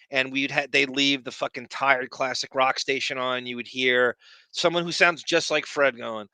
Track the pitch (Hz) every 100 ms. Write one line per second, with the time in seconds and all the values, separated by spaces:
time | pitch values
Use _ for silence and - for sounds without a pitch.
0 | _ 139 131 135 135 147 139 139 139 131
1 | 139 139 123 - 139 - 120 - 135 131
2 | 127 - 131 123 - 135 131 - - 135
3 | - 131 127 123 123 120 117 131 127 123
4 | 123 113 - - _ - 170 170 170 160
5 | 175 156 - 170 - 151 - - 139 120
6 | 117 110 101